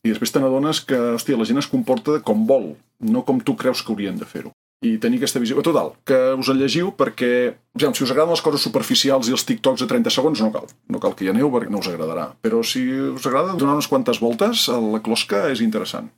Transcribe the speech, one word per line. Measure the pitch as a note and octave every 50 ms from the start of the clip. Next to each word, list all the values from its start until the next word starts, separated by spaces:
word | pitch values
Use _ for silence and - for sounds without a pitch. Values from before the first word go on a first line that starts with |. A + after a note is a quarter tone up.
| -
i | A2+
després | G#2+ G#2+ A#2+ A2+ -
te | D3
n'adones | C3+ C3 C3 C3+ C#3+ D#3 D#3 - -
que, | - C3+ B2 A#2+ A#2+ A#2
hòstia, | A2+ - - C#3 A2+
la | A2 G#2
gent | A#2+ C#3
es | C#3+ -
comporta | - B2+ A2+ - C3 A2+ - D3+ D3+ D3+ -
com | - G#2+ G#2+ A2 A2+
vol, | C#3 C3 G2+ D#2+ D2 - _ _ _ _
no | - A2 A2 B2 B2+
com | - B2+ B2+
tu | - - B2+
creus | - - C3 A#2+ -
que | - - A2
haurien | G2 G2+ G2 F#2 -
de | - -
fer-ho. | - - - - _ _ _ _ _ _
I | - A#2 A2 A2
tenir | - A#2 B2 B2
aquesta | C#3 - - C3
visió. | A#2+ A2 C3+ D3
Total, | - E3+ D#3 B2+ E2+ D2+ - _
que | _ - C3+ C3 B2+ C3 C3+
us | C3 C3 C3
el | C3+ C3
llegiu | C#3 C3+ A2 E3 F3 G3 - -
perquè, | C3+ A#2+ - - B2+ B2 B2 B2 B2 A#2+ - _ _ _ _
aviam, | - D3+ C#3 A#2+
si | -
us | C#3 A#2+
agraden | C3 C#3+ D#3+ E3+ E3+
les | D#3+
coses | - D#3+ D3 C3+ -
superficials | A2 A2 C3+ A2+ - D3 - - C#3 C3+ C3+ A#2+ A#2
i | C3
els | A#2 -
TikToks | - B2 A2+ - C3+ B2+ A2+ C3
de |
trenta | A2+ C3 A#2+ A2+ A#2+
segons, | - - C3 D#3 D3+ -
no | A2 A2
cal. | A2 - - - - _ _ _
No | - -
cal | - G2+ -
que | -
hi | F#2+ F#2
aneu | F#2+ A2+ C#3+ D3 B2
perquè | A#2+ A2+ F#2
no | G#2 G2+
us | F2+
agradarà. | F#2+ F2 D#2+ D#2+ D#2+ E2 E2+ D#2+ D2 - _
Però | - A2+ A2 A#2 A2+
si | - - C3 B2+ B2+
us | C3 C3+ C3+ C#3 C3 C3 - C3+
agrada | B2 C#3 E3 F#3 F#3+
donar | E3 C#3 C#3 D3 D3
unes | C#3
quantes | - D3 C3+ A#2+ - A2+ A2+
voltes | A#2+ A#2 A#2+ A2+ - A3 A#3+ A#3 -
a | - B2 A#2+
la | A2+ G#2+ G#2+ A2
closca | G#2+ A2 A2+ - - - G#2 G2+ F3 D3+
és | C3 A2
interessant. | A#2 A2 G#2+ G#2+ - - - - - - _